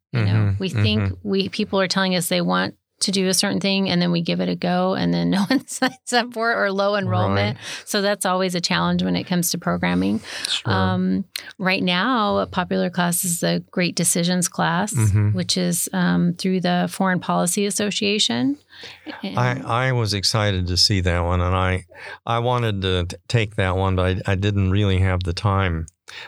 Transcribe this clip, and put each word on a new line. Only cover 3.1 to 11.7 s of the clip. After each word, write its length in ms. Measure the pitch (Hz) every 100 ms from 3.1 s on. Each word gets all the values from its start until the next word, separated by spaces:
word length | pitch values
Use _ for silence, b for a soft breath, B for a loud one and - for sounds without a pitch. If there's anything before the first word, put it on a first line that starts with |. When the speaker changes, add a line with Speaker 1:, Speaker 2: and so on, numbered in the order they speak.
Speaker 1:
do 160 | 190 185
a 40 |
certain 260 | 185 202 190
thing, 300 | 196 196 190
and 100 | 175
then 120 | 175
we 100 | 170
give 180 | 170 175
it 60 | 180
a 60 | 175
go, 380 | 180 180 185
and 180 | 196 175
then 180 | 170 170
<laughs> 80 | 185
no 40 | 208
one 200 | 269 -
signs 480 | - 262 254 -
up 180 | 240 240 226
for 160 | 226
it, 40 | 220
or 160 | 202
low 240 | 196 202 208
enrollment. 640 | 190 107 101 98 107 -
Speaker 2:
Right. 260 | - - -
Speaker 1:
So 120 | 208
that's 240 | 202 208 190
always 260 | 185 190
a 80 | 180
challenge 400 | 170 170 175 175
when 140 | 180 175
it 80 |
comes 260 | - 180 170
to 60 | 175
programming. 600 | 175 175 175 180 196 214 - B B
Speaker 2:
Sure. 240 | B -
Speaker 1:
Um, 540 | 190 185 185 185 190 - - B B
right 240 | 185